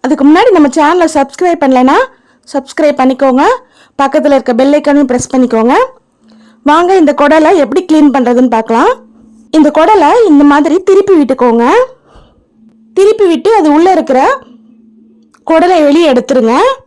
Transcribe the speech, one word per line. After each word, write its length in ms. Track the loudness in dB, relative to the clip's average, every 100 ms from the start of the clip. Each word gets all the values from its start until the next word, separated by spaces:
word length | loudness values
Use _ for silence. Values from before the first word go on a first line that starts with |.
அதுக்கு 200 | -6 -2 2
முன்னாடி 220 | 2 2 2
நம்ம 120 | 0 0
சேனலை 300 | -2 0 -2
சப்ஸ்கிரைப் 460 | -2 -4 -4 -4 -2
பண்ணலைன்னா 340 | 0 0 2 0 -2 _ _ _ -10
சப்ஸ்கிரைப் 480 | -10 -8 -2 -2 0
பண்ணிக்கோங்க. 440 | -2 0 -2 0 -2 -4 _ _ _ -6
பக்கத்துல 340 | -2 -2 0 -2
இருக்க 160 | -2 -2
பெல் 160 | 0 0
ஐகானையும் 300 | 0 0 0
பிரஸ் 220 | -4 -4
பண்ணிக்கோங்க. 420 | -2 -2 0 0 0 -2 -8 _ _ _ _ _ _ -2
வாங்க 280 | 0 2 2
இந்த 140 | 0 0
குடலை 300 | 0 2 2 0
எப்படி 180 | 0 -4 -2
க்ளீன் 240 | 0 2 0
பண்றதுன்னு 380 | 0 0 0 -2
பார்க்கலாம். 360 | -2 -2 0 -4 -12 _ -20 _ _ 0
இந்த 140 | 0 2
குடலை 340 | 2 2 2 2 2
இந்த 160 | 4 4
மாதிரி 260 | 2 0 -2 0
திருப்பி 260 | 0 2 0
விட்டுக்கோங்க. 420 | 0 -2 0 0 0 0 -2 -8 _ -20 _ _ _ _ _ _ _ -2
திருப்பி 280 | 0 0 0
விட்டு 200 | 0 0 0
அது 100 | 2 2
உள்ள 100 | 2 0
இருக்கிற 260 | -2 -2 0 -4 -10 -20 _ _ _ _ _ _ _ _ -4
குடலை 280 | 0 0 0 2
வெளியே 180 | 2 2
எடுத்துருங்க. 400 | 0 -2 -2 0 0 -2 -4